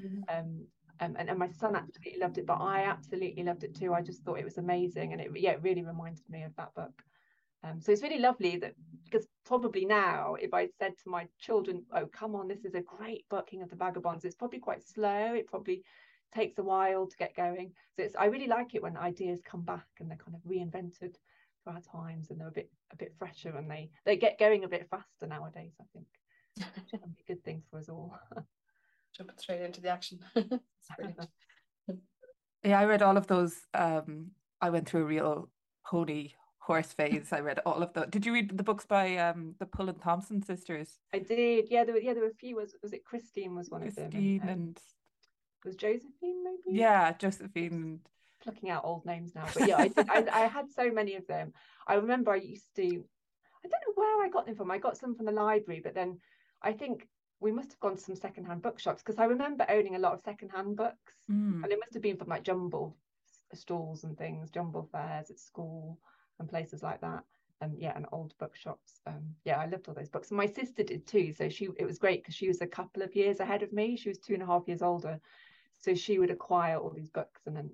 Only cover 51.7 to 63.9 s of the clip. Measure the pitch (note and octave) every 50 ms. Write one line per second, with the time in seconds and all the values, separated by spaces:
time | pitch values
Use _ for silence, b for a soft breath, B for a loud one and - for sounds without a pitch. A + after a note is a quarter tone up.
51.7 | B B B B G3+ G#3 G#3 A#3 B3 B3+ A#3+ A3 G3 F#3+ F#3+ - G3+ G3+ - _
52.7 | - - F#3+ F3 F3 F3 - - _ _ _ _ _ _ _ _ _ _ - F4+
53.7 | D#5+ F5+ - G#4+ G#4 G4 G#4+ G#4+ G#4+ G#4 G4+ F4+ F#4+ F#4+ - A#3 A3 G#3 G3 F3+
54.7 | F#3 G3+ - C4 - - C4+ B3+ A#3 A#3+ A3 G#3+ G#3 G#3+ G#3+ G#3+ G#3+ G#3+ G#3 F3+
55.7 | E3 D#3+ E3 - - F#3 F3+ F#3 F3+ F3+ b b b b b b b b - G#3
56.7 | G#3+ G#3+ D4 C4+ A#3 - - _ _ _ _ _ _ - G3+ G#3+ A3 A#3+ C#4 -
57.7 | - - - G3+ F#3+ F#3 - - F#3 F#3 - G3 - - F3+ F3 F3 E3+ F3 A#3
58.7 | A#3+ - - - - - - - G#3 G#3+ A3+ A#3 B3 B3+ C#4+ D4 C#4+ C4 - -
59.7 | G#3 G#3+ G#3 G3 F#3 F#3 F#3 F3 F3+ F3+ - G#3 G#3 - G3+ F#3+ F#3+ F#3+ G3 G3+
60.7 | G#3 G#3 A3 A#3 - _ _ - - _ _ - G3+ G#3 G#3 G3+ F#3 E3 D#3+ -
61.7 | G3+ G#3+ - - A#3 A3+ - G#3 F#3+ F3 F#3 D3+ D#3+ - - G3 F#3 F#3 F3+ F3
62.7 | E3 C#3+ D#3 D#3 D#3 _ _ _ _ _ _ _ _ _ _ _ - - - -
63.7 | F3 E3+ D#3+ D#3+